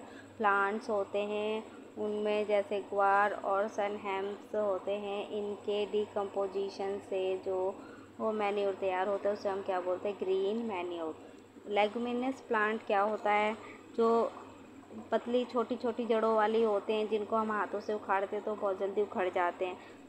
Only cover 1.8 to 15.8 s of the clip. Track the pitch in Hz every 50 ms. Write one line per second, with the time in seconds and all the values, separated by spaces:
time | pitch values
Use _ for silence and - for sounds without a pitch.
1.8 | - - - 214 214 208 208 208 208 208 208 214 208 208 208 202 202 - 214 196
2.8 | 190 - 202 202 196 196 196 202 208 202 - - - - 196 196 208 220 - 220
3.8 | 202 202 208 208 208 196 190 190 196 202 202 - - - - 214 208 202 185 180
4.8 | - 196 202 208 202 196 202 208 - - 214 208 208 202 202 196 - 208 202 208
5.8 | 208 202 214 208 208 208 - 208 196 196 - 196 196 190 190 196 196 196 - -
6.8 | 196 196 202 196 - - 196 190 185 185 190 190 - 196 185 185 185 190 202 -
7.8 | - - - - - - - - 220 220 214 214 208 202 208 202 202 196 190 -
8.8 | 196 190 185 185 190 208 196 190 - 202 208 208 - 202 190 196 196 - 185 180
9.8 | 180 180 180 185 - 208 196 - 196 185 190 190 196 196 220 233 233 220 196 180
10.8 | 180 175 175 170 160 160 156 - - - - - - - - - - 208 202 208
11.8 | 214 208 208 233 240 247 240 240 254 269 262 - - - 233 214 208 214 220 220
12.8 | - - 208 196 202 220 214 202 - 208 208 208 214 214 226 - - - - -
13.8 | - - - 233 226 226 233 233 220 - - - - - - - - - - -
14.8 | - - 220 220 - - 226 220 - 240 240 247 240 247 247 240 226 - 247 233